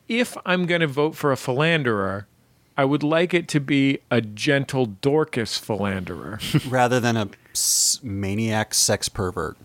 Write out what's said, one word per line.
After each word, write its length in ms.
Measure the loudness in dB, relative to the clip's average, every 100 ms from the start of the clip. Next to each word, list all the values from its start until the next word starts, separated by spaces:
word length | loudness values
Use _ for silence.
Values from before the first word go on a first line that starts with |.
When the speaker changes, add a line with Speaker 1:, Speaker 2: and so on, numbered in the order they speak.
| -4
Speaker 1:
if 300 | -2 -2 -4 -2
I'm 200 | 0 2
gonna 220 | 2 0
vote 280 | 2 0 2
for 160 | 0
a 40 | 0
philanderer, 880 | 0 0 2 2 0 0 -2 -4 -10 _ _ _ _ 0
I 60 |
would 200 | 2 2
like 300 | 2 2 2
it 140 | 0 0
to 120 | -2
be 380 | 2 2 2 0 0
a 80 | 0
gentle 680 | 0 -4 0 0 0 -2 -2
Dorcas 720 | 0 0 2 0 -2 -4 -4
philanderer. 840 | -4 -2 -2 -2 -6 -10 -10 -10 -2
Speaker 2:
<laughs> 140 | 0 2
Rather 320 | 2 4 4
than 160 | 2 0
a 140 | -2 -8 -10
s-, 460 | -4 0 2 0 -2
maniac 720 | -4 -6 -4 -2 0 0 0
sex 340 | 0 2 0 -2
pervert. 480 | -4 -4 -2 -6 -8